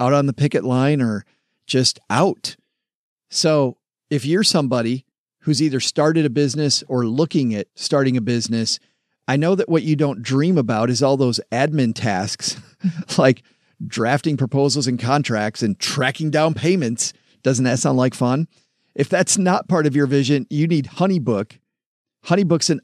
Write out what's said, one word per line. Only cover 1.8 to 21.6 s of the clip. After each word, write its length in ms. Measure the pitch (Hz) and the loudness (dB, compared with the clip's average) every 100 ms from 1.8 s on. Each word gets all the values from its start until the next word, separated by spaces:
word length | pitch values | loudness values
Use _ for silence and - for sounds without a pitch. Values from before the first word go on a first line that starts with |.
| 123 - _ | 0 -2 _
out. 460 | 110 185 - - - _ _ _ _ _ _ _ | 0 2 -2 -10 -14 _ _ _ _ _ _ _
So 460 | - 160 151 131 - _ _ _ | -2 2 2 2 -4 _ _ _
if 160 | 147 131 | -4 0
you're 160 | 185 | 2
somebody 640 | 220 165 135 123 113 131 - _ _ _ | 2 2 0 0 -2 -4 -8 _ _ _
who's 200 | - 135 | -2 0
either 160 | 156 131 | 0 0
started 480 | - - 151 160 151 | -2 0 2 2 2
a 40 | |
business 520 | 120 143 147 143 - - | 0 0 0 0 -2 -2
or 180 | 127 117 | -2 0
looking 480 | 127 160 160 127 | 0 0 0 0
at 140 | 104 - - | -2 -6 -10
starting 400 | - 147 135 127 | -2 2 2 0
a 40 | |
business, 600 | 110 120 110 117 110 - _ _ _ _ - | 0 -2 -2 -2 -2 -6 _ _ _ _ -2
I 80 | 139 | 0
know 180 | 165 | 2
that 140 | 190 - | 0 0
what 160 | 160 | 0
you 100 | 156 | 2
don't 280 | 147 143 123 | 0 0 -2
dream 360 | 113 131 165 175 | -2 0 2 2
about 320 | 117 110 117 | 0 0 0
is 140 | 123 | 2
all 120 | 139 135 | 2 2
those 240 | 127 113 - | 0 -2 -4
admin 420 | 120 151 151 120 | -2 0 0 0
tasks, 600 | 113 113 92 104 - - - - _ 185 | -2 -2 -2 -4 -6 -8 -10 -16 _ -4
<laughs> 280 | 165 - - | -4 -4 2
like 280 | 135 123 _ _ _ _ - | 4 2 _ _ _ _ -10
drafting 500 | 113 113 139 160 139 | -4 0 0 -2 -2
proposals 520 | 131 139 139 143 131 | -2 0 0 0 -2
and 100 | 120 | -2
contracts 640 | 120 143 139 110 107 - | 0 0 0 -2 -2 -2
and 160 | 113 95 | -4 -2
tracking 520 | - 147 131 131 156 | -4 -2 -2 -2 -2
down 220 | 151 160 | 0 0
payments. 600 | 104 156 185 120 117 - - _ _ | 0 0 0 -2 -4 -6 -8 _ _
Doesn't 200 | 131 123 | -2 0
that 140 | 127 127 | 0 0
sound 180 | 147 131 | 0 2
like 180 | 127 | 0
fun? 340 | - 123 135 165 _ _ _ _ | 0 0 0 -4 _ _ _ _
If 140 | - 143 | -6 -2
that's 280 | 185 - 202 | 0 0 0
not 300 | 180 190 - | 0 0 0
part 200 | 175 151 | 0 2
of 100 | 139 | 2
your 100 | 139 | 2
vision, 400 | 139 127 143 120 | 2 2 0 0
you 180 | 147 165 | -2 0
need 180 | 165 135 | 0 -2
HoneyBook. 720 | - 185 185 123 104 107 - | -2 0 0 0 -2 -4 -12